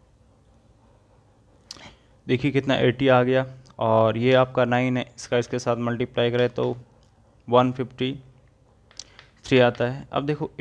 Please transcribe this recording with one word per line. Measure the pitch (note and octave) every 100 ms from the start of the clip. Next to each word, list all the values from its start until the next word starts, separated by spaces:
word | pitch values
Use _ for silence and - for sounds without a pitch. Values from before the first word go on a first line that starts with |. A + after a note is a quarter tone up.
| _ _ _ _ _ _ _ _ _ _ _ _ _ _ _ _ - - - - _ _ -
देखिए | B2+ C#3+
कितना | C3 C3+ B2+
एटी | B2+ A2+ C3+
आ | B2+
गया, | B2 C3 C3 - - -
और | A2+ A2 A2 A2
ये | B2 B2+
आपका | B2+ C3 A#2+
नाइन | B2 B2+ B2+
है, | - -
इसका | - A#2+
इसके | A#2+ B2
साथ | B2 A#2
मल्टीप्लाई | A#2+ A#2 B2 - A#2+
करें | A#2+ B2
तो | - B2 A#2+ - _ _ _ _ _ -
वन | A#2+ B2+
फिफ्टी | B2+ B2 - B2+ C#3+ - - _ _ _ _ _ - - _ - _ -
थ्री | C3
आता | A#2+ A#2 A#2+
है। | C3+ C#3
अब | C#3 C#3+
देखो | D3+ D#3+ -